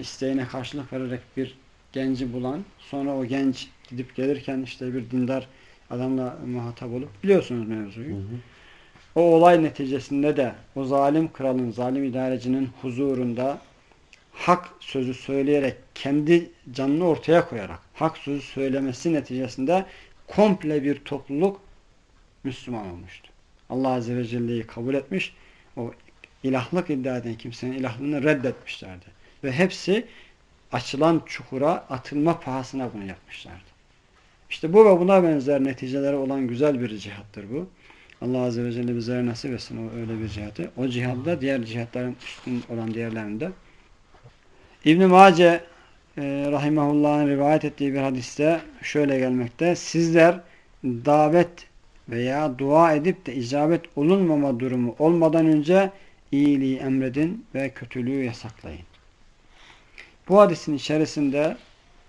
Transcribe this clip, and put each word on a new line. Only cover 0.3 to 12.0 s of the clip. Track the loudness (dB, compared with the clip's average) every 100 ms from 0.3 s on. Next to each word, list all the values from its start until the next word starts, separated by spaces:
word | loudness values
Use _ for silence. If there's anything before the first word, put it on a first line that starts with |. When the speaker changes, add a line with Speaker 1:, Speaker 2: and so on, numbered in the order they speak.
| -4 -4
Speaker 1:
karşılık | -8 -10 -10 -10
vererek | -8 -8 -10 -10 -8
bir | -8 -10 _ _ _
genci | -6 -4 -4 -4
bulan, | -6 -6 -6 -10 -18
sonra | -12 -6 -4 -4
o |
genç | -4 -2 -2 -2 -8 -20 -14
gidip | -12 -10 -4
gelirken | -2 -2 -4 -8
işte | -8 -10 -8
bir | -8 -4
dindar | -2 -2 -4 -6 -18 -20 -20 -12
adamla | -6 -4 -2 -4 -8 -8
muhatap | -8 -8 -10 -8
olup | -8 -10 -4
biliyorsunuz | 2 2 2 -4 -4
mevzuyu. | -6 -8 -12 -10
Speaker 2:
Hı | -10
hı. | -10 -12 -16 -20 -20 -20 -20 -20 -4
Speaker 1:
O | 2
olay | 6 8 8 8
neticesinde | 4 -2 -4 -6 -4 -2 0 0
de | -2 -6 -12 -8
o |
zalim | -2 2 2 2 0
kralın, | -2 -2 -2 -2
zalim | -4 -4 -2